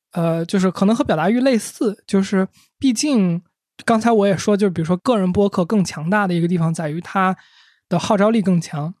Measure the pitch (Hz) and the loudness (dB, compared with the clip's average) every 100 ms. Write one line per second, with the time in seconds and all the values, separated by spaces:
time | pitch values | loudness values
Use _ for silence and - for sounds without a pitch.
0 | _ - 165 165 170 196 185 - 196 233 | _ -4 -2 -2 -2 0 0 2 2 2
1 | 285 160 175 240 269 226 - - 240 208 | 0 0 0 2 2 0 -2 -4 -4 -4
2 | - 196 190 190 190 _ _ - 269 220 | -2 -2 0 0 -2 _ _ -4 -2 0
3 | 302 247 185 170 - _ _ - - 226 | 0 2 2 0 -6 _ _ -6 0 2
4 | 233 226 202 185 - 202 202 170 160 180 | 2 4 2 2 0 2 0 0 -2 -2
5 | - 226 185 185 202 - 170 214 175 - | 0 0 0 0 0 0 0 0 0 -4
6 | 156 208 196 175 170 180 165 160 156 160 | -2 0 0 0 0 0 0 -2 -6 -8
7 | - 196 190 185 _ _ _ _ - 175 | -6 -2 -2 -2 _ _ _ _ -6 -4
8 | - 208 208 226 190 175 - 151 156 - | 0 2 2 2 2 0 -2 -8 -8 -10